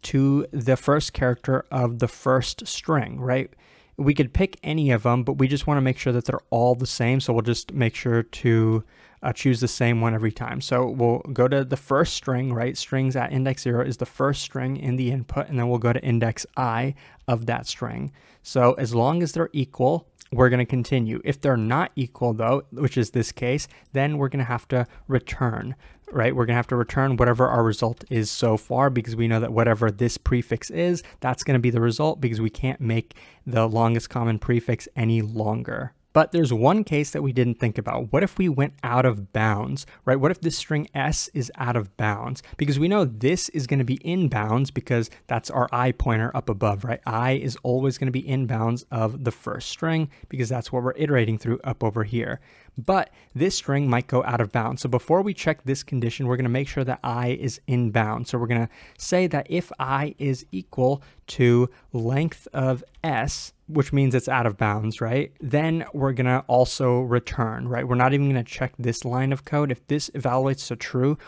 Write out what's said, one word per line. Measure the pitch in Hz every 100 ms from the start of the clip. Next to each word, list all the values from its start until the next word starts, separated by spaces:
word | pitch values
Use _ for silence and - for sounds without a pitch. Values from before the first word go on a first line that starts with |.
to | - 135 139 139 -
the | 127 117 127
first | - 147 -
character | - 127 123 - 131 -
of | 131 120 117
the | 120
first | - 131 131 - - 226
string, | - - 156 - 131
right? | 127 131 127 _ _ _ _ -
We | 143
could | 143 127
pick | - 190 -
any | - 156 143
of | 117
them, | 120 123
but | 120 139
we | 131
just | 139 -
wanna | 147
make | 131 127
sure | 135
that | 120
they're | - - -
all | 117 123
the | 123 127
same. | - 120 131
So | 135
we'll | 113
just | 113 113 -
make | 143 117
sure | - 127 117
to, | 113 - 123 113 113 113 - _ - -
uh, | 135
choose | - 139 120
the | 120
same | - 117 117
one | 117
every | 110 110
time. | 107 120 127
So | - 123 127
we'll | 127 120 120 -
go | 117 127
to | 139 127
the | 139
first | - 135 170
string, | - - 127 131
right? | 117 123 135
Strings | - 135 131 131
at | 127
index | 131 131 131
zero | - 120 131
is | 120
the | -
first | - 135 143
string | - 135 127 135
in | 135 127
the | 123
input, | 131 120 139 -
and | 135
then | 120
we'll | 120
go | 117
to | 120
index | 135 117 117 113 - -
I | 127 113 135 139 - - -
of | 120 117
that | 120 123
string. | - 117 113 139 - _ _
So | - 131 120 131
as | 123 117
long | 123 170
as | 165
they're | 165 165
equal, | 151 127 - 127 165 - _ -
we're | 123 127
gonna | 123 120
continue. | 127 117 131 113 113
If | - 139
they're | 143 123
not | 110 135 185 -
equal | 123 - 120
though, | 110 113 139 -
which | 117 139 -
is | 107
this | 127 113
case, | - 123 143 - - _
then | 135 139 151
we're | 135
gonna | 139
have | 120 120 -
to | 127 127 - -
return, | 131 - - 123 110 123 135 - - -
right? | 135 117 131
We're | 117
gonna | 120
have | 117
to | 123
return | 117 139 135 123
whatever | 123 120 127
our | 120
result | 113 104 113 117 -
is | 117 107
so | - 120 110
far, | - 123 139
because | 123 113 113
we | 117
know | 113
that | 120
whatever | 117 117 110 113
this | 101 120 -
prefix | - 123 - 113 -
is, | 165 175 175 - -
that's | 127 131
gonna | - 131
be | 120
the | 117
result, | 117 113 156 156
because | 131 110
we | 131
can't | - 131 131
make | 113 113 - - - _ -
the | 113 113
longest | 110 113 117 -
common | 127 117 110
prefix | - 120 - 113 - -
any | 113 113
longer. | 107 113 107 113 120 113 127 _ _
But | 156 156
there's | 170 151
one | 117 127 208
case | 208 147 147
that | 147
we | 139
didn't | 123 123 -
think | 117 110
about. | 113 123 117
What | 139
if | 190 -
we | 185
went | 135 147 -
out | 120 123 127
of | 104 95
bounds, | 110 110 104 123 139 - - -
right? | 135
What | 143
if | 180
this | 165 160
string | - 151 147 139
S | 139 156 - 147
is | 123 -
out | 123 120
of | 101 -
bounds? | 107 104 120 135 - -
Because | 147 139
we | 165
know | 208 147
this | 107 127 180 -
is | 156 127
gonna | 139
be | 123 131
in | 165 180 160
bounds | 113 107 117 139
because | - - 123 113 - -
that's | 117 -
our | 127 123
I | 123 127
pointer | 123 - 110 113 127
up | -
above, | 104 110 101
right? | 113 117 -
I | 113 127
is | 135 139 117
always | 127 123 135 123
gonna | 131
be | 123 139
in | 135 123
bounds | 117 113 120 -
of | 110 110 131
the | 123
first | - - 110 -
string | - 165 160 151 - -
because | 131 117
that's | 123 -
what | 127
we're | 123 131
iterating | 147 135 113 110
through | 117 117
up | 131 117
over | 113 110
here. | 107 117 113 - - - - -
But | 117 190 - _ _ 127
this | 180 -
string | - 139 143
might | 120 -
go | 127
out | 123 120
of | 104
bounds. | 120 113 131
So | 127
before | 123 - 170
we | 202
check | 185 - 156
this | 131 135
condition, | - 131 117 - 127
we're | 123
gonna | 127
make | 127 139
sure | - 131
that | 127
I | 120 117 123 127
is | 131 - -
in | 123 117
bounds. | 110 107 117 123
So | 123
we're | 117
gonna | 120 117 - - -
say | - 180 185
that | 156 -
if | 170 - -
I | 135 135 147 -
is | 143 127 -
equal | 92 - - 127 139 - _ -
to | - 123 120 123 - _
length | 123 113 135 160 - -
of | 139 131 123 - -
S, | 160 120 131 - - _ -
which | 151 135
means | 139 135 123
it's | -
out | 127 117
of | 101
bounds, | 110 104 110 110
right? | 113 127 156 -
Then | 143 147 160 165 -
we're | 147 135
gonna | 131 127 127 -
also | 123 127 - 131 123
return, | 127 120 - - 113 117 123
right? | 120 127
We're | 123
not | 127
even | 139 139
gonna | 131
check | 117 - 127 -
this | 120 120 123
line | 127 135
of | 139 -
code. | 147 147
If | 123 -
this | 147 -
evaluates | - 123 127 135 135 -
to | 117
true, | - 127 135 151